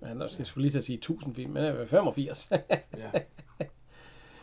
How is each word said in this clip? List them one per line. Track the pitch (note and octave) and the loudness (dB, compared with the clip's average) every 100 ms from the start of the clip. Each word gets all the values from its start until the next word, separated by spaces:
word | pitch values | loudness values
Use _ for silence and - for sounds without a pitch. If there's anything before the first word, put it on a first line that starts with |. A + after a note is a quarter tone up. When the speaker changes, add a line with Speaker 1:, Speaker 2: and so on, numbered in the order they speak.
Speaker 1:
han | C3+ A#2+ | -10 -6
er, | - - | -6 -6
jeg | B2+ | -8
skulle | C3+ | 0
lige | C#3+ | 2
til | C#3 | 2
at | |
sige | A#2 A#2+ | -2 -6
tusind | - E3 C#3+ | -4 -6 -6
film, | A#2 C3 | -8 -6
men | C#3 | -2
han | D3+ C3 | 0 -2
er | A#2 | 6
femogfirs. | F3 F3 D3 C#3 - - G3 - | 6 6 2 -2 -4 0 0 2
<laughs> | G3 - - | 0 0 -12
Speaker 2:
Ja. | A2 - - - - - - - - - - - - - | -2 -2 -2 -10 -20 -10 -10 -10 -20 -20 -20 -20 -20 -20